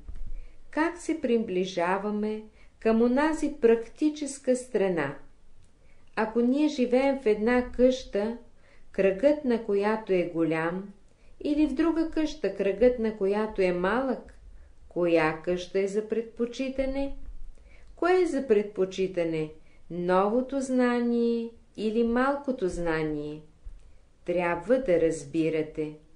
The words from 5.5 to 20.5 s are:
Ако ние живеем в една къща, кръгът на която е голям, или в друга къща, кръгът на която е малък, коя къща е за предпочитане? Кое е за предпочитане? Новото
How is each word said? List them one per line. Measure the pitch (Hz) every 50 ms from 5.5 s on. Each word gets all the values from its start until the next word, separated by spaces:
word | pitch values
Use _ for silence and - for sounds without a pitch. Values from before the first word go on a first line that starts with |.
| - - - - - _ - - - - - - -
Ако | - 220 220 - 233
ние | 240 247 254 285 302 302
живеем | - - 247 - 240 254 269 277 269 269
в | -
една | 226 214 202 208 226 247 247 247 247 -
къща, | - 247 254 254 254 - - - 196 208 220 233 240 - - - - - - - - - - -
кръгът | - 196 196 190 190 226 285 294 294 294
на | 254 233 220 226
която | - 202 202 202 208 220 214 214 - 190
е | 180 170 165 -
голям, | 160 165 156 165 160 160 170 175 190 196 202 - - - - - _ - - - - -
или | 285 302 285 311
в | 294 -
друга | - 330 330 320 320 320 320
къща, | - 320 311 294 - - - 190 -
кръгът | - 196 196 190 - 247 247 247 240
на | 226 220 214
която | 214 196 190 202 208 220 226 220 - 196
е | 180 175
малък, | 175 180 190 208 247 269 262 240 - - - - - - - - - - - - - - -
коя | - 175 175 175 165 170 156 156 160 160 -
къща | 175 180 180 - - - 196
е | 196 196
за | 190 214 214 214
предпочитане? | 220 214 226 - - - 233 240 - - 269 262 262 - 269 262 269 277 277 277 - - - - - - - - - - - - - - - - -
Кое | - - 339 370 370 359
е |
за | 320 277 269 269
предпочитане? | - 220 208 208 208 - - 190 185 190 - 190 180 185 180 170 165 160 160 156 156 - - - - - - - -
Новото | 165 175 175 175 185 185 190 208 220 247 262 262